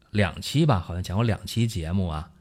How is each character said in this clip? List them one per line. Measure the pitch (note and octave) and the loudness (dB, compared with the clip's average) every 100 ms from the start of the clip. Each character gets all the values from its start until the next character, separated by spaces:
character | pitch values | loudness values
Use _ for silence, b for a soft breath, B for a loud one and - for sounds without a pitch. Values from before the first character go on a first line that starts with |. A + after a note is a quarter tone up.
| _ | _
两 | G#2 F2+ - | 0 0 -2
期 | - C#3+ D#3+ | -2 2 4
吧， | G2+ | 4
好 | - | 0
像 | F2 | -6
讲 | F2+ F#2+ | -2 0
过 | |
两 | A#2 F#2+ - | 0 0 -2
期 | A2+ A#2 | 0 0
节 | F#2 D#2+ | 0 -2
目 | G2 F2 | 0 0
啊， | D#2 - b | -4 -8 b